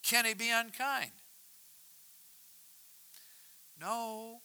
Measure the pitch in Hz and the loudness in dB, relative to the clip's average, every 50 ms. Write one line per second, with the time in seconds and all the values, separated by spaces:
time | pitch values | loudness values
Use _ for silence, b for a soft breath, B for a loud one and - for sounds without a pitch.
0 | - - 226 240 233 226 220 196 226 233 233 226 233 226 - - 254 277 277 254 | 2 6 4 6 6 4 0 0 0 2 2 2 2 0 -4 -4 -2 -2 0 -2
1 | 175 104 - - - - - - - - - - - - - - - - - - | -4 -6 -8 -18 -20 -20 -20 -20 -20 -20 -20 -20 -20 -20 -20 -20 -20 -20 -20 -20
2 | - - - - - - - - - - - - - - - - - - - - | -20 -20 -20 -20 -20 -20 -20 -20 -20 -20 -20 -20 -20 -20 -20 -20 -20 -20 -20 -20
3 | - - B B B B B B B B B B B - - 151 160 190 226 233 | -20 -20 B B B B B B B B B B B -20 -18 -10 -6 -4 -4 -4
4 | 233 220 220 220 226 226 226 240 | -4 -6 -6 -8 -10 -12 -16 -18